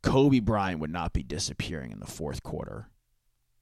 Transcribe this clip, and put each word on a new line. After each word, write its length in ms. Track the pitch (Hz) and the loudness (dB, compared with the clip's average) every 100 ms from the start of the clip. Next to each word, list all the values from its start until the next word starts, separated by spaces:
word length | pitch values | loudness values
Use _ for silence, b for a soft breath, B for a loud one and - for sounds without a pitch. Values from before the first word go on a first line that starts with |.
Kobe 380 | - 135 143 131 | 2 6 8 6
Bryant 400 | 104 107 95 85 | 4 2 2 -2
would 100 | 78 | -4
not 240 | 85 82 | -4 -2
be 80 | - | -2
disappearing 680 | - - - - - 80 64 | -4 -4 -6 -6 -6 -6 -8
in 80 | 50 | -10
the 80 | 50 | -12
fourth 340 | - 76 65 | -8 -6 -6
quarter. 480 | - - - 52 - _ _ _ _ _ _ _ | -8 -8 -8 -10 -14 _ _ _ _ _ _ _